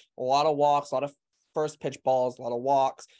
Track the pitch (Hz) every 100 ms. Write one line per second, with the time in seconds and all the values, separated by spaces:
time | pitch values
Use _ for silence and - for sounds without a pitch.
0 | _ - 127 139 156 143 143 143 139 131
1 | 143 - _ _ _ 160 151 - 147 139
2 | 131 131 127 120 120 120 131 139 135 -
3 | - _